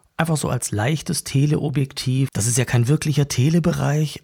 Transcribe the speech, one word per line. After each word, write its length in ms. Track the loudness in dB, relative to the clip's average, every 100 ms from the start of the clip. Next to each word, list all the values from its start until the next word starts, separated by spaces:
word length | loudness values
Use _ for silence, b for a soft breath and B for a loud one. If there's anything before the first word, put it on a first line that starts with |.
| b -4
Einfach 200 | -2 0
so 120 | -2
als 220 | -4 -2
leichtes 540 | -2 0 -2 -4 -6
Teleobjektiv. 1040 | -2 0 2 2 0 -2 -4 -4 -2 0 0
Das 140 | 0 0
ist 100 | 0
ja 80 |
kein 220 | 2 2 2
wirklicher 420 | 2 0 0 0
Telebereich, 920 | 2 2 4 2 0 0 0 -2 -6